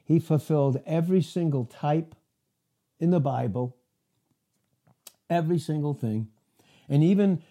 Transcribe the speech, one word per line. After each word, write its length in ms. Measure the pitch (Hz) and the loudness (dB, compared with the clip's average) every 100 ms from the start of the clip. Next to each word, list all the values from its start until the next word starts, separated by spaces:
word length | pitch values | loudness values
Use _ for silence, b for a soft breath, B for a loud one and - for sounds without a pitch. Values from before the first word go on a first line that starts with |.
He 160 | - 160 | 0 0
fulfilled 600 | - 156 - 151 139 131 - | 2 -2 0 0 0 -2 -4
every 340 | 160 170 190 | -2 0 0
single 440 | - 180 165 139 | 0 -2 -2 -2
type 500 | 113 - 147 160 160 - _ _ _ _ _ _ _ _ | -6 -6 -2 -2 -4 -16 _ _ _ _ _ _ _ _
in 100 | 170 | 0
the 80 | 180 | 2
Bible, 580 | 139 123 120 123 127 - _ _ _ _ _ _ _ _ _ _ _ _ - _ - | 0 -2 -4 -4 -6 -10 _ _ _ _ _ _ _ _ _ _ _ _ -20 _ -4
every 300 | 170 160 175 | -2 0 -2
single 360 | - 151 147 | -2 -4 -4
thing. 340 | 139 113 107 110 _ _ b b b - | -4 -4 -4 -6 _ _ b b b 0
And 140 | 143 | 2
even 400 | 160 202 196 165 b | 4 4 2 0 b